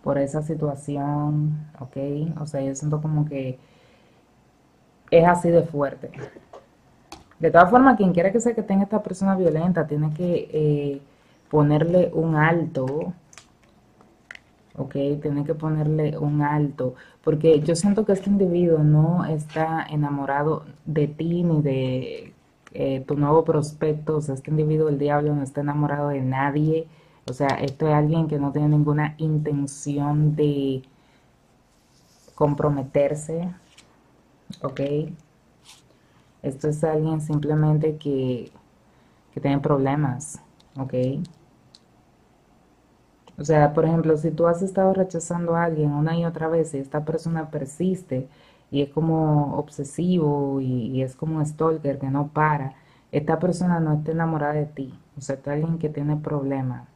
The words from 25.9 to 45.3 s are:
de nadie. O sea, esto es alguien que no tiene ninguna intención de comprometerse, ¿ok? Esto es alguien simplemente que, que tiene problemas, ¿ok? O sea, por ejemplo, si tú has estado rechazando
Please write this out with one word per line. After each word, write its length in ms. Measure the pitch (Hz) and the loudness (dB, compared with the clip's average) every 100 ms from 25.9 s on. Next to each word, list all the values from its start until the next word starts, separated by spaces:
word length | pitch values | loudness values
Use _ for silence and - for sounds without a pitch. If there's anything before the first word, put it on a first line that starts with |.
| 147 147 | 0 -2
de 120 | 139 | -2
nadie. 680 | 131 131 139 143 151 160 160 - _ _ - | -2 -2 -2 0 0 0 -4 -18 _ _ -14
O 40 | |
sea, 140 | 127 139 | -2 -2
esto 380 | - 139 131 156 | 0 -4 -2 2
es 60 | |
alguien 340 | 151 151 165 156 | 2 2 2 0
que 120 | 147 | -2
no 120 | 143 | -2
tiene 180 | 143 151 | 0 2
ninguna 460 | 151 147 147 151 - | 4 2 0 -2 -4
intención 1160 | 160 151 151 143 139 - 147 143 143 151 151 151 | -2 -2 -2 -4 -4 -8 -6 -4 -2 2 2 2
de 480 | 147 143 139 131 - _ _ _ _ _ _ _ _ _ _ _ _ _ - - | 0 0 -2 -4 -10 _ _ _ _ _ _ _ _ _ _ _ _ _ -20 -2
comprometerse, 1120 | 147 143 147 143 135 143 143 151 - 165 180 180 _ - _ _ _ _ _ _ _ - | 0 2 0 -2 -2 0 0 -2 -6 -6 -6 -10 _ -20 _ _ _ _ _ _ _ -10
¿ok? 200 | 139 131 139 147 156 180 _ _ _ _ - - _ _ _ _ _ _ | -10 -6 -2 -2 -4 -10 _ _ _ _ -20 -20 _ _ _ _ _ _
Esto 260 | 143 135 151 | -10 -4 -4
es 140 | 151 | -2
alguien 380 | 160 156 156 156 | 0 0 0 -2
simplemente 760 | 151 147 147 151 151 151 156 151 | -2 -2 0 2 2 2 0 -2
que, 540 | 147 135 127 123 - - _ _ _ _ _ _ _ | -4 -2 -2 -4 -8 -20 _ _ _ _ _ _ _
que 60 | - | -6
tiene 200 | 147 139 | -2 0
problemas, 840 | 147 143 135 143 147 123 - - _ _ _ 139 | 0 0 0 0 -2 -4 -10 -18 _ _ _ -12
¿ok? 160 | 131 127 127 143 175 - _ _ _ - _ _ _ _ _ _ _ _ _ _ _ _ _ _ _ - | -6 -2 -2 -4 -8 -14 _ _ _ -20 _ _ _ _ _ _ _ _ _ _ _ _ _ _ _ -10
O 80 | 147 | 2
sea, 280 | 156 147 | 4 4
por 120 | 156 160 | 4 2
ejemplo, 320 | 165 160 151 | 2 2 2
si 140 | 160 | 0
tú 160 | 156 170 | 0 0
has 140 | 170 | 2
estado 320 | 190 190 190 | -2 2 2
rechazando 600 | 190 185 170 - | 2 0 -4 -6